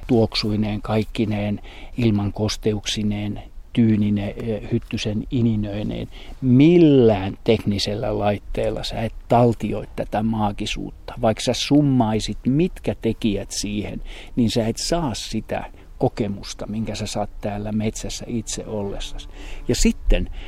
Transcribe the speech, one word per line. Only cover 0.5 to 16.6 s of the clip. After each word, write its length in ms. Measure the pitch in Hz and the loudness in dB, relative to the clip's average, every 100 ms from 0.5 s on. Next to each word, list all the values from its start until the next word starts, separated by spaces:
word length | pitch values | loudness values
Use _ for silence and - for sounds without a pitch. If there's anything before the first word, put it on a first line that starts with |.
| 104 107 104 | 0 -2 -4
kaikkineen, 800 | - 110 107 - 107 104 104 104 - - - - | 0 0 0 -2 -2 0 -2 -4 -8 -16 -10 0
ilman 360 | 117 101 101 | 2 2 0
kosteuksineen, 1120 | - 107 - 110 104 - 110 104 104 104 101 - - - | -2 -2 0 -2 -2 -4 -2 -2 -2 -4 -6 -12 -16 -4
tyynine, 600 | 127 113 104 104 104 101 - | 2 4 4 2 0 -2 -6
eh, 260 | 117 104 117 | -4 -6 -2
hyttysen 520 | 113 - 110 110 104 - | -4 -4 -6 -4 -4 -2
ininöineen, 800 | 135 117 107 107 101 113 117 113 - - - | 0 2 2 -2 -4 -4 -6 -8 -12 -16 -4
millään 1000 | 131 123 156 175 160 139 113 101 98 - | 4 8 8 10 10 10 8 6 0 -2
teknisellä 720 | - 110 - 101 - 104 120 107 | 2 2 2 0 -2 -2 -2 0
laitteella 640 | 104 101 - - 110 110 | 0 0 -4 -2 -2 -4
sä 200 | - 113 | -6 -4
et 120 | 113 - - | -6 -8 2
taltioi 600 | 117 120 107 107 107 117 - | 6 6 4 -2 -4 -6 -8
tätä 260 | - 104 | -4 -2
maagisuutta. 920 | 113 110 104 101 107 - 98 - - - | 0 0 -2 -2 -6 -6 -8 -12 -14 0
Vaikka 220 | 117 107 | 0 2
sä 100 | - | -2
summaisit 840 | 117 - 143 143 131 110 110 107 101 120 | -2 4 4 6 4 2 0 -2 -4 0
mitkä 480 | 139 180 - - 104 | 2 0 -2 -6 -2
tekijät 480 | 113 107 113 98 95 | -2 0 -2 -2 -4
siihen, 520 | - 104 104 95 92 - - - - | -6 -4 -4 -6 -8 -10 -14 -6 0
niin 140 | 110 | 0
sä 160 | 120 110 | 2 0
et 100 | 110 | -2
saa 380 | - 170 151 | -2 -2 -2
sitä 500 | 98 - 110 - 101 - - - - | -4 -6 -6 -4 -8 -8 -14 -20 -2
kokemusta, 680 | 131 - 101 98 - - | -2 0 -4 -4 -10 -12